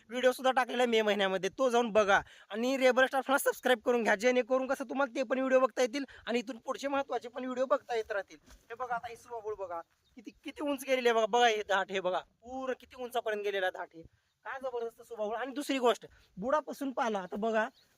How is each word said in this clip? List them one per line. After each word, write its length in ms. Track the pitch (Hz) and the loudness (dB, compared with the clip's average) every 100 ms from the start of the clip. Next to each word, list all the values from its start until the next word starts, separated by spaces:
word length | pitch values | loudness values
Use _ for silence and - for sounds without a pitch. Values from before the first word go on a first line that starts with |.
| - | -10
व्हिडिओ 240 | 240 254 | 0 2
सुद्धा 180 | 254 262 | 2 2
टाकलेला 320 | 254 240 247 | 2 2 2
आहे 80 | 247 | 2
मे 120 | 226 | 4
महिन्यामध्ये, 480 | 214 202 196 190 190 - | 4 2 2 0 -2 0
तो 100 | 262 | 2
जाऊन 200 | 233 240 | 2 2
बघा. 300 | 208 202 190 - - - | 4 4 4 2 -10 -12
आणि 260 | 208 247 269 | -4 -2 2
रेबर 300 | 254 247 262 | 4 4 4
स्टाफला 320 | 269 247 269 | 2 0 0
सबस्क्राईब 400 | 508 - 254 247 262 | 2 0 2 2 2
करून 160 | 240 | 0
घ्या, 120 | 208 | 2
जेणेकरून 520 | 208 247 247 247 254 262 | 2 2 2 2 0 0
कसं 180 | 269 | -4
तुम्हाला 300 | 247 262 277 240 | -4 -2 -2 -2
ते 60 | |
पण 160 | 233 262 | -2 -2
व्हिडिओ 220 | 262 254 | 2 4
बघता 220 | 262 - | 2 2
येतील 220 | 247 285 269 - - | -2 -2 -8 -10 -4
आणि 120 | 240 | -4
इथून 200 | 208 233 | -4 -8
पुढचे 300 | - 247 277 | -10 -6 -2
महत्त्वाचे 400 | 277 277 240 240 | -2 -2 -4 -6
पण 160 | 254 | -8
व्हिडिओ 220 | 254 247 262 | -6 -2 0
बघता 300 | 285 - 233 | 0 0 -4
येत 160 | 220 | -2
राहतील. 260 | 208 185 160 _ | -4 -6 -12 _
हे 260 | - - | -20 -16
बघा 200 | 233 247 | -10 -6
आता 140 | 240 240 | -6 -8
ही 80 | 226 | -14
सुबाबूळ 380 | 240 233 208 208 | -14 -10 -8 -8
बघा 220 | 185 170 165 _ _ - | -8 -8 -12 _ _ -20
किती, 140 | 208 - | -20 -16
किती 200 | 302 - | -14 -6
उंच 200 | 294 277 269 | -4 -4 0
गेलेली 220 | 262 240 | 2 4
आहे 60 | |
बघा, 120 | 226 220 | 2 2
बघा 200 | 240 240 | 4 4
हे 160 | 214 208 | 4 0
दाट, 220 | 196 190 | 0 0
हे 100 | 196 | -2
बघा 180 | 180 175 | -2 -2
पूर्ण 540 | - _ 233 262 262 240 | -4 _ -14 -8 -6 -8
किती 220 | 240 269 | -10 -12
उंचापर्यंत 400 | 247 233 226 208 | -6 -4 -2 -4
गेलेला 280 | 208 196 185 | -2 -2 -2
दाट, 180 | 185 175 | -2 -10
हे 80 | 165 165 _ _ _ | -14 -20 _ _ _
काय 140 | 214 262 | -12 -8
जबरदस्त 400 | 254 247 233 226 | -6 -6 -8 -10
सुबाबूळ. 340 | 233 226 208 220 | -14 -6 -4 -4
आणि 160 | 254 | -6
दुसरी 260 | 247 285 269 | -6 -4 2
गोष्ट, 280 | 240 208 - _ _ - | 2 2 -2 _ _ -8
बुडापासून 560 | 220 302 - 262 277 | 0 0 0 -6 -6
पाला, 260 | 254 247 202 | -2 -2 -2
आता 180 | 180 214 | -4 -4
बघा 320 | 226 220 247 - _ | -2 0 -2 -6 _